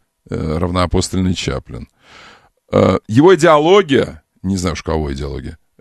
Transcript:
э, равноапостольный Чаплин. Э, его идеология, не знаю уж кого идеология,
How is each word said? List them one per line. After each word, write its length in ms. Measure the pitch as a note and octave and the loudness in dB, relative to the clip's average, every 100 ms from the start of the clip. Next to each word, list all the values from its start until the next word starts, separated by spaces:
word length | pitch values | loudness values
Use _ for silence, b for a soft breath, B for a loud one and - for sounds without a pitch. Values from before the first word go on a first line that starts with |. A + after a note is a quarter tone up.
| _ _ - | _ _ -10
э, 280 | F2 D#2+ D#2+ | -8 -6 -4
равноапостольный 720 | F2 F2+ F2 F#2 - F#2 F#2 | -4 -2 -2 -2 -2 -2 -2
Чаплин. 560 | F2 - C2+ - A#1 - b b b b b b _ _ | -4 -6 -8 -10 -16 -18 b b b b b b _ _
Э, 260 | G2+ G2+ F#2+ - | 2 2 2 -2
его 260 | A2 E3+ | 2 4
идеология, 880 | F3 E3 D3+ D#3+ G3+ D#3+ B2+ - D#2+ _ _ | 6 4 4 4 4 4 0 0 -8 _ _
не 120 | F#2 | -4
знаю 200 | F#2+ F2 | -2 -2
уж 60 | D2+ | -4
кого 300 | - D#2+ D2 | -4 -4 -4
идеология, 460 | C#2 C#2+ C#2 C#2+ D#2+ _ _ | -6 -8 -10 -12 -16 _ _